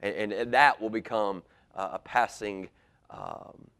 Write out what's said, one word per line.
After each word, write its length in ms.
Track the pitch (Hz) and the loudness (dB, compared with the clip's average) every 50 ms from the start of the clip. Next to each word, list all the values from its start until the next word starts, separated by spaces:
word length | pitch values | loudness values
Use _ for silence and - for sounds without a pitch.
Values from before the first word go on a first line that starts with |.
and, 140 | - 101 92 | -4 -4 -2
and, 160 | 87 107 104 | -2 -2 -2
and 220 | 101 98 120 120 120 | -2 -4 -2 2 6
that 260 | 127 147 143 117 - | 8 8 8 6 4
will 100 | 107 113 | 0 -4
become, 540 | 107 113 95 - 117 110 104 101 98 92 - _ _ _ _ _ - | -2 -4 -4 -2 0 0 0 0 -2 -4 -8 _ _ _ _ _ -10
uh, 140 | - 98 92 | -8 -8 -6
a 80 | 71 95 | -6 -8
passing, 680 | - - - 123 117 - - - 110 104 98 95 92 90 _ _ _ _ _ _ _ - | -8 -2 2 2 2 2 0 -6 -8 -8 -6 -8 -10 -12 _ _ _ _ _ _ _ -20
um, 580 | - - - - - - - - - - - - _ _ | -16 -14 -12 -12 -12 -12 -14 -18 -20 -20 -20 -20 _ _